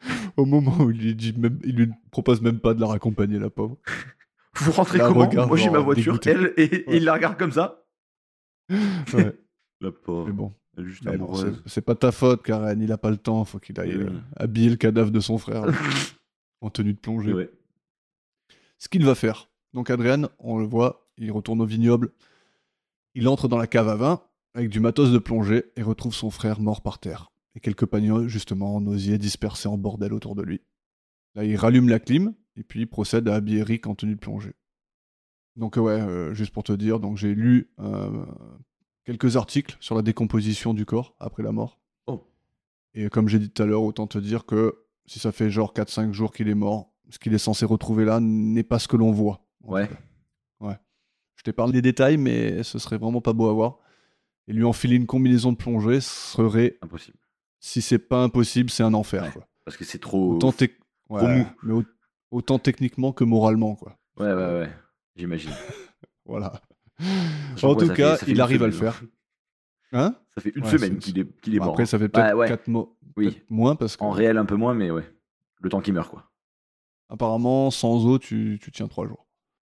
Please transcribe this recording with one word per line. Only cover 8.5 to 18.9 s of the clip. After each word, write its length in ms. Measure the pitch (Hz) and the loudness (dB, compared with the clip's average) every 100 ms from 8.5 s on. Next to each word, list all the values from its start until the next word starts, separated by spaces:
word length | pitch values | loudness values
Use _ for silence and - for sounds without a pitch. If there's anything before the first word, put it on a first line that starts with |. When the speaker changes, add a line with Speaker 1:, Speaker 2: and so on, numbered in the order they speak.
| _ - | _ -4
Speaker 1:
<laughs> 440 | 196 202 185 135 | -2 0 -2 -2
Ouais. 240 | 127 104 - _ _ _ - | 2 2 0 _ _ _ -10
Speaker 2:
La 100 | 95 | -10
pauvre. 360 | - - 85 85 | -10 -8 -6 -4
Speaker 1:
Mais 60 | |
bon. 200 | 101 104 101 _ - | -6 -8 -12 _ -14
Speaker 2:
Elle 80 | 92 | -14
est 20 | |
juste 160 | 92 - | -10 -8
Speaker 1:
Mais 120 | 95 | -6
bon, 80 | 90 | -6
Speaker 2:
amoureuse. 360 | 95 101 110 - | -4 -4 -6 -8
Speaker 1:
c'est, 40 | |
c'est 120 | 107 | -6
pas 140 | - 117 | -2 0
ta 160 | 127 | 0
faute, 300 | - 127 120 | 4 2 2
Karen, 360 | - 110 107 104 | 0 -4 -2 -2
il 100 | 110 | -2
a 60 | 107 | -2
pas 120 | 107 | -2
le 80 | 104 | -2
temps, 260 | - 110 107 | 0 -2 -2
faut 140 | 98 | -8
qu'il 200 | - 101 | -12 -8
aille, 120 | 87 | -6
Speaker 2:
Eh 40 | 95 | -4
oui. 60 | 98 | -6
Speaker 1:
euh, 140 | 87 127 - | -8 -12 -6
habiller 340 | 113 110 117 | -4 2 4
le 60 | 117 | 4
cadavre 360 | 113 110 107 | 2 4 2
de 80 | 110 | 2
son 180 | 101 110 | 0 -4
frère, 280 | 107 110 107 | -4 -4 -2
là, 80 | |
Speaker 2:
<laughs> 880 | 135 143 139 - - _ _ _ _ | -2 -2 -4 -6 -12 _ _ _ _
Speaker 1:
en 80 | 110 | -10
tenue 240 | - 104 | -4 -2
de 60 | 101 | -2
plongée. 320 | 117 113 107 | -4 -4 -2
Speaker 2:
Eh 20 | |
ouais. 180 | 92 87 _ _ _ _ _ _ _ _ _ _ _ _ _ | -2 -4 _ _ _ _ _ _ _ _ _ _ _ _ _
Speaker 1:
Ce 100 | |
qu'il 160 | - | -4